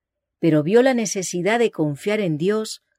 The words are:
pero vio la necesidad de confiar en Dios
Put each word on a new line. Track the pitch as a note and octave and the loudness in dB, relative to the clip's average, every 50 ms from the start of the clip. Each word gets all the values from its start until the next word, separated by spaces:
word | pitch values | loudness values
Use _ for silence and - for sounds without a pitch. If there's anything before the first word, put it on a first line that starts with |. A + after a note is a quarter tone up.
| _ _ _ _ _ _ _ _ | _ _ _ _ _ _ _ _
pero | - E3 D#3 D3+ | 0 2 2 2
vio | C#3+ E3 G#3 A#3+ B3+ | 2 4 4 4 4
la | C4+ C4 | 4 2
necesidad | A#3 A3 - - G3+ F#3 - - F3 E3 G3 A3+ A#3 | 0 -2 -4 -4 -6 -6 -6 -4 -4 -2 0 0 2
de | A#3 G#3+ | 0 0
confiar | - - D#3 D3+ C#3+ C#3 - G3+ G#3 A3 | 0 -2 -2 -2 -4 -4 -4 -4 -2 -2
en | G#3 E3+ D#3 C#3+ | -2 -2 -2 -2
Dios | E3 G3 G#3+ A3 A3 - - - _ _ _ | 0 -2 -2 -2 -4 -8 -10 -14 _ _ _